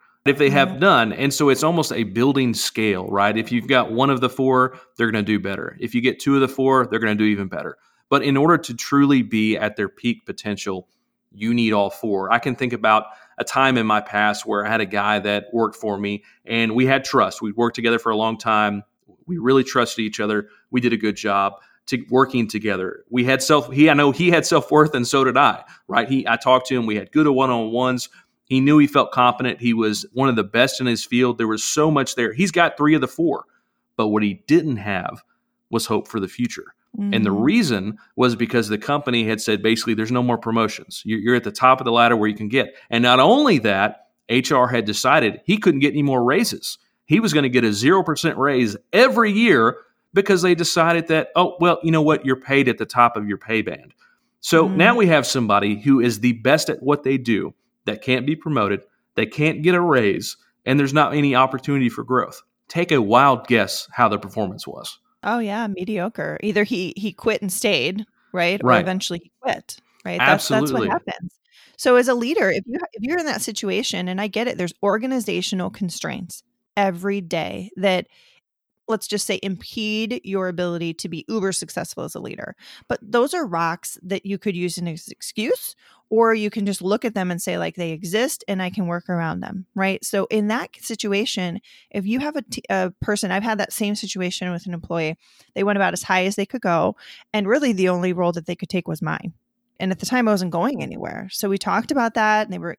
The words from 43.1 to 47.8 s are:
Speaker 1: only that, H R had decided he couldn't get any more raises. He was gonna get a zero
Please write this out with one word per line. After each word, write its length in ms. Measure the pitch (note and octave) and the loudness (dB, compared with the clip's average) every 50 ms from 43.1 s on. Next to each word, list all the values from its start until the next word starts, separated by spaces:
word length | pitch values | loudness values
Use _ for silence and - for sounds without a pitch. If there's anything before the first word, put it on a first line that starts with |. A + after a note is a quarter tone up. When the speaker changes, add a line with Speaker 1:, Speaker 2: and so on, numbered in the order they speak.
| B2 B2+ | 6 6
Speaker 1:
only 380 | C3+ F3+ A#3+ D4 D4+ C4 E3 B2 | 6 6 6 6 4 4 2 2
that, 480 | G#2+ G#2+ G2 G2 G2+ G#2+ - - _ _ _ _ _ | 2 2 2 2 2 0 -2 -4 _ _ _ _ _
H 240 | - A#2 C3 B2+ - | -2 0 0 2 2
R 160 | D3+ B2+ B2 | 2 2 2
had 160 | A#2 B2 A#2 G#2+ | 2 2 -2 -2
decided 560 | G#2+ G#2 - - C3 C#3+ D#3+ A#2+ G#2 - - - | -2 -4 -2 2 2 4 4 2 0 -2 -2 -2
he 120 | - G#3 | -2 0
couldn't 220 | G#3+ - F#3+ D3 C3+ | 2 2 2 2 4
get 140 | C#3+ D3 C#3 | 2 0 2
any 100 | D3+ C#3+ | 0 0
more 180 | C#3 C3 B2+ A#2+ | 2 2 2 2
raises. 540 | B2 C#3+ G3+ A#3+ - - - - - - - _ _ _ _ _ | 2 2 2 0 -2 -4 -8 -10 -12 -12 -14 _ _ _ _ _
He 160 | - D3+ A3 | 0 0 2
was 120 | - D3+ D3 | 2 2 2
gonna 160 | D3+ C#3 B2+ | 2 2 2
get 140 | B2 B2 A#2 | 2 2 2
a 80 | A2 G#2 | 2 2
zero 300 | G2+ | 2